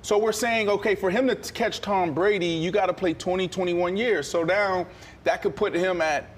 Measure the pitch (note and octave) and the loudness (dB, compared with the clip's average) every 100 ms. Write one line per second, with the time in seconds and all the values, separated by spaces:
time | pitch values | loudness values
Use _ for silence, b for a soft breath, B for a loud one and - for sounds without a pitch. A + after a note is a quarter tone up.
0 | - G#3 A3 G#3+ A#3+ A3+ G#3 G3+ G#3+ F#3+ | 2 2 2 0 0 0 2 2 2 0
1 | F#3+ G3+ C4 A3 - - A3+ - - G3 | 2 2 2 0 -6 -2 -2 -2 -2 0
2 | F3 C#3+ G3 G#3 F3 E3 E3 F#3 F#3 F3 | 0 2 2 2 0 -2 0 0 0 0
3 | F#3 D#3+ - F#3 F#3 F#3 F3+ F3 F3+ F#3+ | -2 -2 -2 -2 -2 -2 -2 0 0 0
4 | A#3+ F#3 C#3 F3 E3 G3 G3+ F#3 E3 B | 0 0 0 -2 0 2 2 0 -4 B
5 | B B - F3 G3+ - G3+ E3 F#3 F3 | B B -2 0 -2 0 -2 0 0 0
6 | D#3 C#3+ - | 0 0 -4